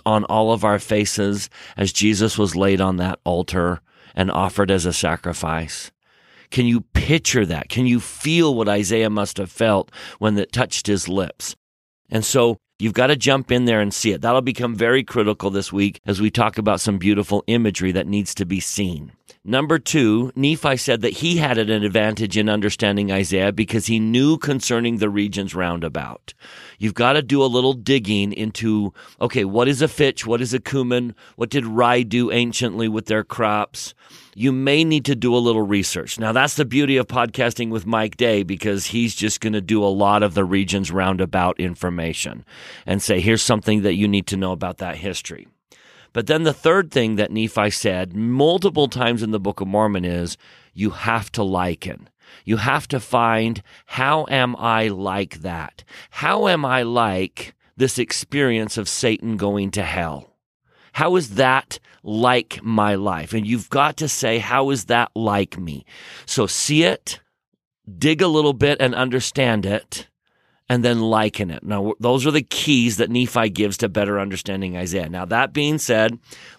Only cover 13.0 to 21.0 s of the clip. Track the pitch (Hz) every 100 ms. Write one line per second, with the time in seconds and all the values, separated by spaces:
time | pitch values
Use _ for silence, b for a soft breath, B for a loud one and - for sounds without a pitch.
13 | 127 147 139 135 127 123 123 110 101 -
14 | 110 92 113 127 127 120 120 107 113 131
15 | - 123 104 104 98 98 - 95 101 -
16 | - 95 107 117 110 113 107 87 - 98
17 | 92 101 98 104 - 117 110 90 92 90
18 | 87 101 95 - 90 95 - 104 95 80
19 | 73 - _ b 95 131 143 160 - 160
20 | 117 110 127 - 143 160 151 131 - 117